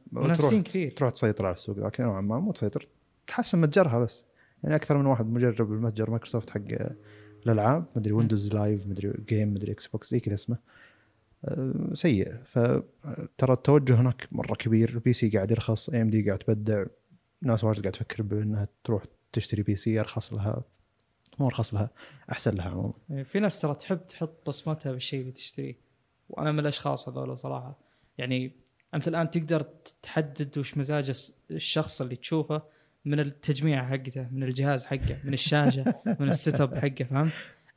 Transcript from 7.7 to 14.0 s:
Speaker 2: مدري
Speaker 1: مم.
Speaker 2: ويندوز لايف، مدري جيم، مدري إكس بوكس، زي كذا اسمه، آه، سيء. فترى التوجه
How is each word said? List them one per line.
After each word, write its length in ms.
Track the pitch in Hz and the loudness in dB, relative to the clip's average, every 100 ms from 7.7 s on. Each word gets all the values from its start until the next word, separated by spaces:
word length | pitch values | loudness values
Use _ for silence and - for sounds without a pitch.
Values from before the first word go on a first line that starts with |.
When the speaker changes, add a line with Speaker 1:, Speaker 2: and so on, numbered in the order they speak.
| 156 165 120 | 4 2 -2
Speaker 2:
مدري 160 | 104 | 2
Speaker 1:
مم. 60 | 107 | 4
Speaker 2:
ويندوز 360 | 113 107 101 | 4 2 2
لايف، 320 | 104 104 104 98 | 0 2 0 -2
مدري 260 | 95 101 - 107 | -4 -4 -4 0
جيم، 260 | 107 104 | 2 2
مدري 180 | 101 104 | 0 -4
إكس 140 | 104 - | -6 -8
بوكس، 240 | 110 - | -8 -2
زي 100 | 123 | -2
كذا 140 | 107 | 0
اسمه، 220 | 101 - 120 _ - - _ _ _ _ _ | -4 -4 -6 _ -20 -20 _ _ _ _ _
آه، 460 | - - 131 - - | -8 -4 -4 -4 -4
سيء. 440 | - 175 101 - 117 | 0 2 2 0 -6
فترى 1080 | - 123 120 131 - _ 147 - 160 - 131 | -4 0 2 2 -2 _ -14 -12 -10 0 2
التوجه 480 | 127 - 147 131 120 | 4 6 6 8 6